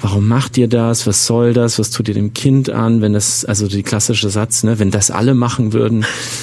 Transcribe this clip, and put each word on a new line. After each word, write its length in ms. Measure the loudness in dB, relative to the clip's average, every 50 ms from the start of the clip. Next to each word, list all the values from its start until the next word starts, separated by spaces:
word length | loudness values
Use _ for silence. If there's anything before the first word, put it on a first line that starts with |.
"Warum 260 | -4 -2 0 0 2 2
macht 300 | 2 0 0 0 0 0
ihr 100 | 2 2
das? 400 | 2 2 2 0 0 0 0 0
Was 180 | 0 0 0 0
soll 260 | 2 2 2 2 2
das? 260 | 2 2 2 0 -2
Was 120 | -2 -2
tut 180 | -2 -4 -4 -2
ihr 40 | -2
dem 200 | -2 -2 -4 -4
Kind 360 | -2 0 2 2 2 2 0
an?" 320 | -2 -2 0 2 2 2
Wenn 120 | 2 2 2
das, 320 | 0 0 -2 -4 -4 -4
also 220 | -2 -2 -2 -2 -2
der 140 | -2 -4 -2
klassische 460 | -2 -2 -2 0 0 0 -2 -2 -2
Satz, 340 | -2 -2 -2 -2 -2 0 0
ne, 160 | 0 0 2
"Wenn 120 | 2 2
das 200 | 2 2 0 0
alle 220 | 0 0 2 2 2
machen 380 | 2 2 0 0 0 0 0 0
würden." 320 | 0 0 0 0 0 -2 -2
<laughs> 60 | -6 -8 -10 -10 -10 -10